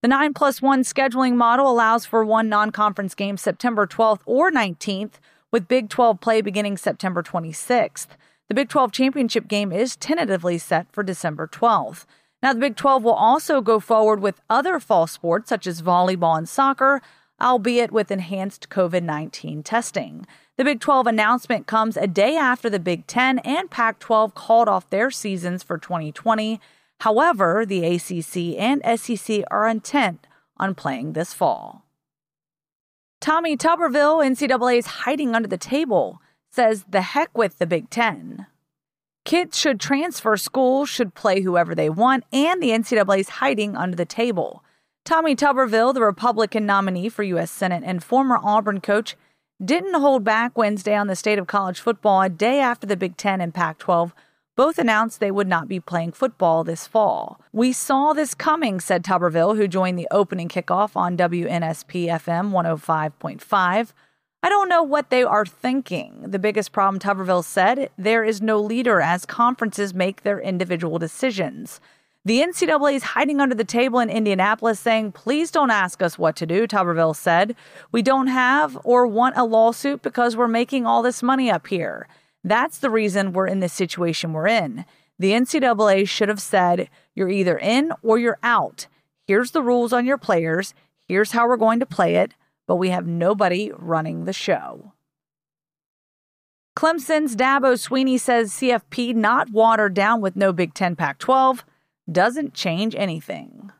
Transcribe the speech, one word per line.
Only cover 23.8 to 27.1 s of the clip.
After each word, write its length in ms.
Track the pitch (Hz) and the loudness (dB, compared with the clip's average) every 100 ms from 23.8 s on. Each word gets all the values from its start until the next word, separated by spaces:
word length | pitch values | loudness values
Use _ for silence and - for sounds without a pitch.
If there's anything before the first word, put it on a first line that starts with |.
| 226 214 - 220 220 - | -2 -2 0 2 2 -2
called 320 | - 226 226 | 2 4 4
off 220 | 190 - | 2 0
their 200 | 190 247 | -2 -2
seasons 540 | 254 214 190 175 180 | -2 -6 -4 -4 -8
for 140 | - 170 | -8 -10
twenty 340 | - 175 151 | -6 -6 -6
twenty. 480 | - - 220 214 220 _ _ _ _ | -4 0 0 0 -6 _ _ _ _
However, 680 | 220 | 2